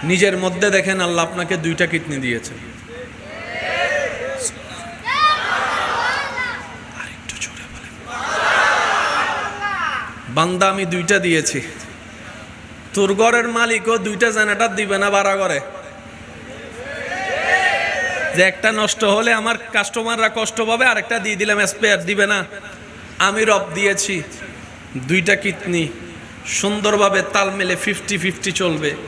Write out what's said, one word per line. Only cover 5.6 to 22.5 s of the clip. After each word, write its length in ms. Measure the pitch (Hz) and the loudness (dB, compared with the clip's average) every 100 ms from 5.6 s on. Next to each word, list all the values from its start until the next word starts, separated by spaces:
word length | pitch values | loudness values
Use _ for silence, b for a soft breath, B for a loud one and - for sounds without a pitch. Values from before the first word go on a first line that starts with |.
| - - - 466 480 494 539 494 494 480 - - - - | 0 -2 -2 0 0 0 -2 -4 -4 -6 -10 -14 -14 -12
আরেকটু 400 | - - - - | -12 -12 -10 -8
জোরে 220 | - - - | -8 -10 -14
বলেন। 420 | - - - - - - - - - - - - - - - - - 403 403 403 381 330 - - - - 127 | -14 -14 -16 -10 -6 -4 0 2 4 4 4 2 2 2 0 0 -2 -6 -6 -4 -2 -2 -4 -8 -12 -6 0
বান্দা, 340 | 170 180 190 | 0 4 2
আমি 160 | 196 190 | 2 -2
দুইটা 340 | 180 175 202 | -2 2 2
দিয়েছি। 420 | 180 160 156 - - - - - - - - - - - - - - | 4 2 2 -2 -6 -12 -14 -16 -16 -16 -16 -16 -16 -18 -18 -18 -6
তোর 200 | 202 196 | 2 4
ঘরের 340 | 196 226 240 233 | 6 6 6 2
মালিকও 500 | 233 233 226 190 226 | 2 4 2 2 0
দুইটা 340 | 190 208 233 | 0 2 2
জেনারেটর 360 | 214 214 202 233 | 4 2 4 2
দিবে 300 | 196 208 196 | 2 0 2
না 120 | 202 | 4
ভাড়া 260 | 202 196 196 | 4 4 2
করে? 240 | 185 143 - - - - - - - - - - - - - - - - 381 - - 370 381 - - - - - 165 170 | 2 0 -4 -12 -14 -16 -16 -16 -16 -16 -14 -14 -14 -12 -10 -8 -6 -4 -2 -2 2 2 4 2 0 0 -2 -2 -2 4
যে 80 | |
একটা 280 | 185 185 220 | 4 4 0
নষ্ট 320 | 220 214 - | 2 0 2
হলে 300 | 214 208 233 | 4 4 4
আমার 220 | 226 220 226 226 | 2 2 -2 0
কাস্টমাররা 560 | 220 202 233 226 226 220 220 | -2 0 -2 -2 0 0 0
কষ্ট 260 | 220 - | -4 -2
পাবে, 240 | 220 233 254 | 0 4 4
আরেকটা 340 | 220 - 233 | 4 2 -2
দিয়ে 160 | 202 202 | 0 0
দিলাম 300 | 208 208 196 | 2 4 2
স্পেয়ার, 400 | - 214 196 170 | 2 4 4 2
দিবে 220 | 202 202 | 2 4
না? 180 | 202 175 | 2 -2